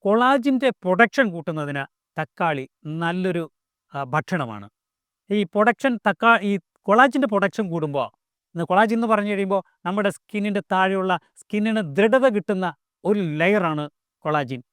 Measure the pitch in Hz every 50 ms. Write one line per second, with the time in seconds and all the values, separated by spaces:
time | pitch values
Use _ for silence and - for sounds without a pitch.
0 | _ 196 208 226 247 254 277 285 226 285 269 254 269 254 220 _ - 185 185 180
1 | 233 220 - - 262 214 170 170 151 - 160 156 147 143 143 139 139 - _ _
2 | _ _ _ - 156 - _ _ 180 165 156 135 131 - _ _ _ 151 156 165
3 | 170 165 175 185 185 190 170 170 165 147 _ _ _ _ _ _ _ _ - 143
4 | 139 127 127 156 - - 185 170 139 117 110 104 101 104 _ _ _ _ _ _
5 | _ _ _ _ _ _ 202 208 202 - _ 202 214 226 233 _ - 269 240 208
6 | _ 214 185 _ - 233 233 214 190 202 202 190 _ _ _ _ _ - 202 226
7 | 262 277 - 285 262 226 214 196 196 196 - - 214 180 165 165 156 151 139 139
8 | 123 104 _ _ _ _ _ _ _ _ _ 165 170 - 180 190 220 214 226 226
9 | 233 214 220 208 208 208 208 196 196 185 196 196 175 _ _ _ _ 175 190 208
10 | 202 202 - - _ _ - 208 202 208 202 196 180 _ 190 185 190 190 196 196
11 | 185 185 180 165 _ _ _ - - _ - 214 208 220 220 220 202 156 135 160
12 | 208 226 220 262 247 262 208 208 - - 208 185 185 175 156 _ _ _ _ _
13 | - 170 208 208 190 160 147 151 165 185 208 214 185 160 156 151 147 143 _ _
14 | _ _ _ _ _ 156 151 151 143 120 135 123 123 _